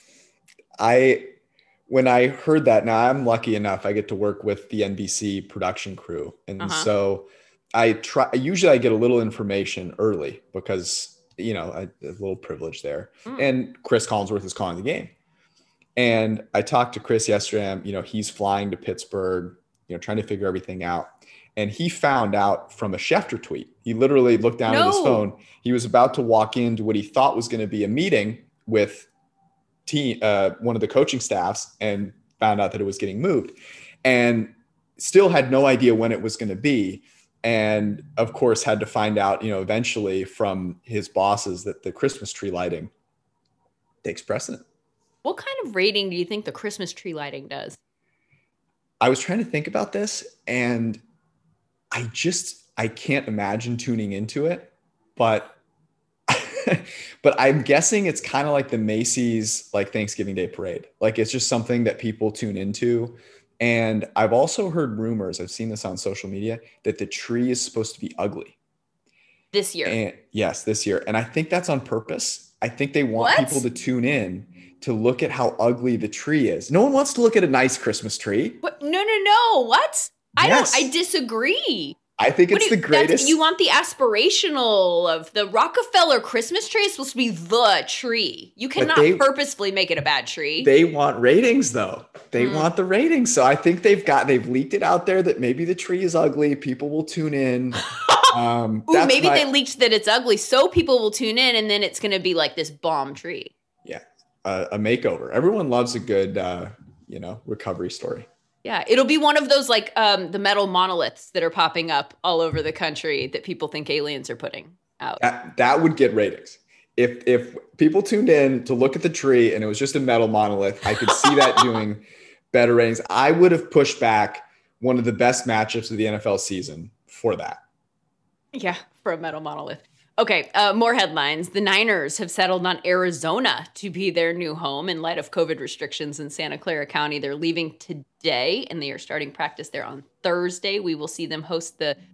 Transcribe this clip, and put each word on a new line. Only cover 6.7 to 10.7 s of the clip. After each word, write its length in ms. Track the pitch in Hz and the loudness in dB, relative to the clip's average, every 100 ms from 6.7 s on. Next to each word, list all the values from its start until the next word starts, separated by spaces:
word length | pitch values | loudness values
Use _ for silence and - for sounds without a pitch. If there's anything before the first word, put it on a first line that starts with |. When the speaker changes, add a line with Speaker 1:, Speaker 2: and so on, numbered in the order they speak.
| 160 | -4
Speaker 1:
so 460 | 110 101 101 98 - _ _ _ _ | 0 0 0 -4 -8 _ _ _ _
I 200 | 117 117 | 2 2
try, 340 | 107 - 139 127 | 2 -4 -2 0
usually 400 | 127 135 185 180 | 0 -2 2 4
I 40 | 131 | 6
get 140 | 117 | 4
a 40 | 110 | 2
little 260 | 120 120 | 2 2
information 720 | 110 107 101 101 95 - 90 - | 0 -4 -4 -2 -4 -6 -10 -2
early 420 | 110 90 71 - _ | -2 -2 -6 -12 _
because, 560 | 95 - | -12 -6